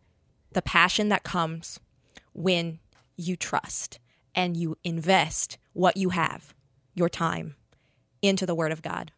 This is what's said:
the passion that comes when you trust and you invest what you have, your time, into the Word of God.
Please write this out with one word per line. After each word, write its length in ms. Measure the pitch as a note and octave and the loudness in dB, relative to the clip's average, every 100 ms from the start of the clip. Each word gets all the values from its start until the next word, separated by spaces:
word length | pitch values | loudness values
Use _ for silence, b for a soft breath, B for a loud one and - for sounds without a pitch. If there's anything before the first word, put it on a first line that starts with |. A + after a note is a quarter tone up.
| _ _ _ _ _ | _ _ _ _ _
the 100 | F#3 | -4
passion 460 | - E3+ F3+ - G#3 | 2 4 4 4 2
that 120 | G3 | 0
comes 560 | - F3 D#3+ E3 - - _ _ b b b | 0 -2 -2 -4 -10 -14 _ _ b b b
when 480 | - F3+ F3 E3+ E3 _ _ _ - | -2 2 2 0 -8 _ _ _ -8
you 200 | E3+ F3+ | -6 -4
trust 640 | - C#3+ - - - - _ _ _ | -2 -4 -4 -8 -8 -14 _ _ _
and 220 | F#3 F3+ E3+ | -2 0 0
you 200 | E3 - | -2 -4
invest 720 | F3 E3 D#3 F#3+ D#3+ - - - _ | -4 -2 4 4 4 -2 -4 -8 _
what 240 | - F#3 G3 | 2 2 4
you 140 | F#3 | 0
have, 420 | F3+ D#3+ - - _ _ _ _ | 0 -2 -4 -16 _ _ _ _
your 140 | F3+ E3 | 0 0
time, 460 | - E3 E3 E3 - _ _ _ _ _ - | 0 -2 -2 -8 -14 _ _ _ _ _ 0
into 260 | G3+ G3 F3+ | 2 2 0
the 80 | |
Word 180 | E3 D#3 | 0 0
of 100 | D#3+ | -2
God. 300 | - E2+ D#3+ | -6 -8 -10